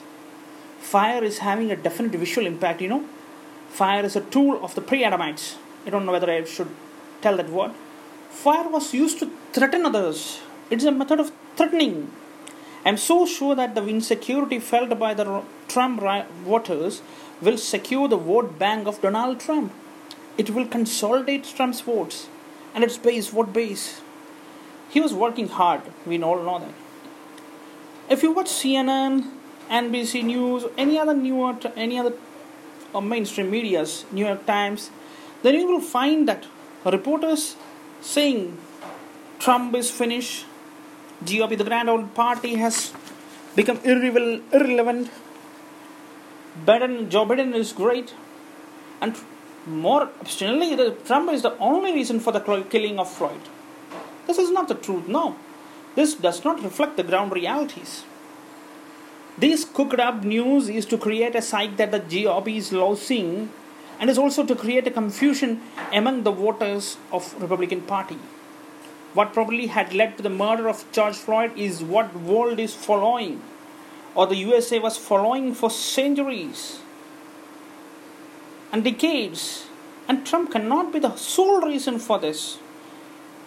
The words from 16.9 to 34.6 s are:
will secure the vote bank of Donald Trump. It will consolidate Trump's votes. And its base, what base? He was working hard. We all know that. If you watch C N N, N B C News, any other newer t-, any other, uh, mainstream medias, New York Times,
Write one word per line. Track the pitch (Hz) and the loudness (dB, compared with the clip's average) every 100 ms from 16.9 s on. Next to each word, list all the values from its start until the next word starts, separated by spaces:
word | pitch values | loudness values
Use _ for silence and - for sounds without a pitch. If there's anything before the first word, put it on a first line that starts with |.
| - - - - - | -6 -12 -18 -18 -2
will | 175 226 | 0 2
secure | - 202 - 262 277 | 0 -4 0 2 4
the | 208 | 2
vote | 165 214 240 160 | 4 2 2 0
bank | 196 220 208 | 0 0 -2
of | 208 | 0
Donald | 196 214 247 247 | 0 2 0 -2
Trump. | - 302 202 - - - - - - - | -2 0 -2 -6 -20 -20 -20 -20 -12 -4
It | 214 | -2
will | 220 240 | 0 -2
consolidate | 233 226 - 208 254 262 277 | -2 -2 0 2 2 2 -2
Trump's | 277 - 254 233 | -4 -2 -2 -2
votes. | - 226 156 - - - - - - | -2 -2 -2 -8 -14 -18 -20 -20 -10
And | 226 | 0
its | 233 233 | 0 2
base, | 240 233 208 | 0 2 0
what | 214 220 | 0 0
base? | 202 226 202 - - - - - - - - - - - | 0 -2 -4 -10 -12 -18 -20 -20 -20 -20 -20 -20 -20 0
He | 294 | 2
was | 311 | 2
working | 190 233 233 226 | 2 0 0 -4
hard. | - 175 147 - - - | 2 4 4 -2 -14 -6
We | 170 | -2
all | 165 180 | 0 0
know | 170 180 | 0 -4
that. | 156 - - - - - - - - - - - - - - | -6 -16 -18 -20 -20 -20 -20 -20 -20 -20 -20 -20 -20 -10 0
If | 269 | 2
you | 320 | 4
watch | 330 370 | 2 0
C | - 269 269 | -2 0 2
N | 254 | 2
N, | 269 269 269 240 - - - - | 2 2 0 -2 -8 -18 -18 -2
N | 226 240 | 0 0
B | 240 | -2
C | 233 247 | -2 -2
News, | 233 247 247 247 233 - | 0 0 0 -2 -4 -2
any | 277 311 | 2 2
other | 311 | 2
newer | 294 262 262 254 | 2 0 0 0
t-, | 240 233 233 | -2 -6 -4
any | 226 247 | -4 0
other, | 240 240 - - - - - - - | -2 -4 -14 -20 -20 -20 -20 -20 -8
uh, | 202 | -4
mainstream | 202 233 196 - 190 | -2 -2 -2 -2 -2
medias, | 214 226 175 156 - - | 0 0 0 0 -6 -8
New | 196 208 | -2 -2
York | 196 - | -2 0
Times, | 208 | 0